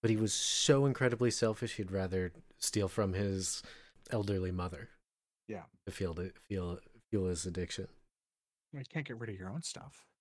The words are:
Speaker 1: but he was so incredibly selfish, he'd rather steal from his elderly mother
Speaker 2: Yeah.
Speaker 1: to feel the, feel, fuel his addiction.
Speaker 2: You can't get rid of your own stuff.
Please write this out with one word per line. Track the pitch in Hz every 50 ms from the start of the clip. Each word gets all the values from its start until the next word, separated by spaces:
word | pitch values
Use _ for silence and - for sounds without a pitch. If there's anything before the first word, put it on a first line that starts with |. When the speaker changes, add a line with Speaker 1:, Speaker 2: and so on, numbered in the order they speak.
Speaker 1:
but | - 113
he | 110 107
was | 110 104 -
so | - - - - - - - 147 139 139 139
incredibly | 131 - 135 127 117 113 123 120
selfish, | 110 - - 113 110 - - 113 -
he'd | - 104 92
rather | 95 98 92 92 90 95 92 87 85 - - - - _
steal | - - - 110 101 92
from | - - 107 95 92
his | 95 101 101 98 95 92 - - - - - - - - - _ - - -
elderly | - 113 104 101 101 95 92 92
mother | 90 90 90 90 85 80 - - - _ _ _ _ _ _ _ _ _ _ -
Speaker 2:
Yeah. | 110 95 - - _ _ _ -
Speaker 1:
to |
feel | 92 - 95 90 82
the, | 82 87 92 - - - _
feel, | 104 95 90 87 87 - - - - - _ _
fuel | - 104 92 92
his | 90 82 - 92
addiction. | 85 92 90 82 - - 95 - - - _ _ _ _ _ _ _ _ _ _ _ _ _ _
Speaker 2:
You | - 143 131 -
can't | - 160 147 -
get | 127 113
rid | 117 110
of | 101 92
your | 90 92
own | 104 160 165
stuff. | - - - - - - - - _ _ _